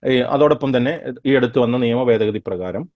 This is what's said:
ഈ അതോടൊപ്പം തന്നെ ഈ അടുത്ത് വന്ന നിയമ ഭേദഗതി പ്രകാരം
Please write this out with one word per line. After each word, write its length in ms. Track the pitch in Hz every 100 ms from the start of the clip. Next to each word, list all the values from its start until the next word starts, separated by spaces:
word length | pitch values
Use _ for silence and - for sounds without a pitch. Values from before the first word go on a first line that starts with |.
| 131
ഈ 20 | 131 123 139
അതോടൊപ്പം 360 | 147 147 139 127
തന്നെ 160 | 123 160 - 123 135
ഈ 40 | 135
അടുത്ത് 200 | 123 135
വന്ന 140 | 120 123
നിയമ 180 | 120 117 127
ഭേദഗതി 320 | 113 107 107 101
പ്രകാരം 360 | 90 90 92 170